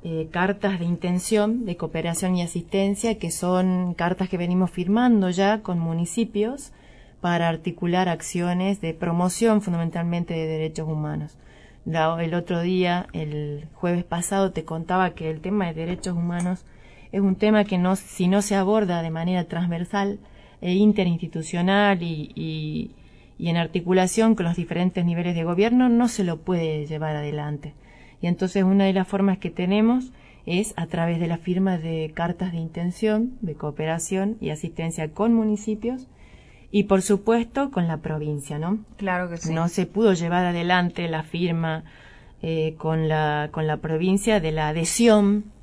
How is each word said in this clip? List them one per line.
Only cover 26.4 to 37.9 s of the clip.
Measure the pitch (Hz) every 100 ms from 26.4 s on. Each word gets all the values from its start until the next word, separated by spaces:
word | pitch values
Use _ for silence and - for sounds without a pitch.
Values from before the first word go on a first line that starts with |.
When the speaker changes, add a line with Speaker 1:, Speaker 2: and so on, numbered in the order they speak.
| - 185 160 156 147
Speaker 1:
llevar | 151 156 151
adelante. | 147 147 147 147 147 - - - - -
Y | 175
entonces | 170 185 196
una | 190 196
de | 196
las | 190 185
formas | 196 196 190
que | 180
tenemos | - 180 202 220 254 254 - - -
es | - 175 214 -
a | 170
través | 170 165 170
de | 170
la | 170
firma | - 180 190 180
de | 160 160 156
cartas | 156 170 175 185
de | 170
intención, | 160 170 175 180 214 214 240 254
de | 196
cooperación | 151 151 147 160 165 - 190 196 220
y | 151
asistencia | 151 170 165 165 165 156
con | - 214
municipios | 233 214 208 208 214 226 254 254 - - - - - -
y, | 208
por | 202 190
supuesto, | 185 202 202 233 233 - 277
con | 277
la | 170